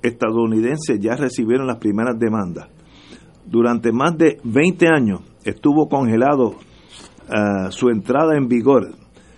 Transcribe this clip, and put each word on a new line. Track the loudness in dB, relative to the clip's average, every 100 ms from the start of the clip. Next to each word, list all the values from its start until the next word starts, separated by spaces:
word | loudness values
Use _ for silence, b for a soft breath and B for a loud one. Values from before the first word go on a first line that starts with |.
estadounidenses | -4 -2 -2 0 0 0 0 -4 -2 -2
ya | -2 -2
recibieron | -4 -2 0 0 -2
las | -4
primeras | -2 -2 -2 -2
demandas. | -2 -2 -4 -10 -16 -20 B B B B B B -2
Durante | 0 2 0 -2
más | 0 -2 2
de | 0 0
veinte | -2 0 0 2 2
años | 4 2 -2 -10 _
estuvo | -10 -2 0 2 0
congelado, | 0 0 2 2 2 0 -4 -20 B B B B B -6
ah, | -2 0 -2 -4
su | 0 0
entrada | 0 -2 0 2 2
en | 0
vigor, | 2 4 2 2 -14 -20 b b